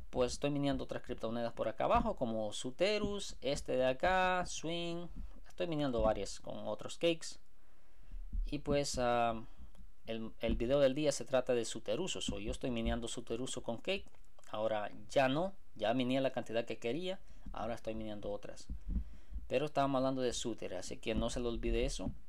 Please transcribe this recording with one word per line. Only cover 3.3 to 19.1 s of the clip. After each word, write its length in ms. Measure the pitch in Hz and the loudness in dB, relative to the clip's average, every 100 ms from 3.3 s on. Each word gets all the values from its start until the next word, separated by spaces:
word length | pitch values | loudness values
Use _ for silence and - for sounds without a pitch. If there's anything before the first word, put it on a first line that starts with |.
| - | -4
este 360 | 127 143 - 127 | -2 -2 0 2
de 100 | 131 | 4
acá, 580 | 131 175 185 185 185 175 | 4 4 6 4 4 0
Swing. 600 | - 156 170 170 170 175 - - - - | -4 -4 -2 -2 -4 -6 -6 -6 -8 -8
Estoy 200 | - 180 | -4 -2
minando 360 | 151 143 120 | 2 2 4
varias 380 | 110 107 95 - | 4 4 0 -4
con 260 | - 113 107 | -6 -6 -4
otros 300 | 107 - - | -4 -4 0
cakes. 420 | 170 165 - - - - - - - - - - - - - | 2 2 -2 -8 -8 -8 -8 -8 -8 -8 -6 -6 -4 0 0
Y 120 | 143 | 0
pues, 400 | 143 143 143 - | 2 2 2 2
ah, 460 | 123 120 117 113 113 - - - - - - | 2 4 4 2 -4 -6 -8 -8 -8 -8 -6
el, 260 | 113 110 - | -4 -4 -2
el 160 | 117 110 | 0 2
video 240 | 120 143 | 4 6
del 140 | 139 | 6
día 180 | 131 151 | 6 2
se 120 | - | 0
trata 300 | 120 131 127 | 2 2 4
de 100 | 123 | 2
Suteruso. 560 | 110 113 - 113 185 - | 2 -4 -2 -2 0 -2
So, 200 | - 101 | -2 -4
yo 100 | 104 | -4
estoy 200 | 123 139 | -2 -2
minando 360 | 117 113 117 117 | 0 0 0 -2
Suteruso 560 | - 117 113 127 - | -6 -4 -4 -2 -4
con 160 | - 117 | -4 -4
cake. 280 | - 196 - - - - - | -2 -4 -4 -8 -8 -8 -6
Ahora 400 | 110 110 110 104 107 101 | -2 0 0 -2 -6 0
ya 180 | - 131 | 4 6
no, 260 | 139 185 196 - - | 4 0 -2 -8 -2
ya 180 | 107 | 2
miné 260 | 127 123 131 | 4 4 4
la 120 | 131 | 2
cantidad 320 | 123 113 110 | 0 -2 -2
que 140 | 117 113 | 0 -2
quería. 420 | 117 135 180 185 - - - | -2 -2 -2 -4 -6 -8 -6
Ahora 220 | - 107 | -4 -4
estoy 200 | 117 - | -2 -4
minando 380 | 110 110 104 107 | -4 -4 -4 -4
otras. 340 | 101 - - - - - - - | -4 -6 -8 -6 -6 -2 -2 -2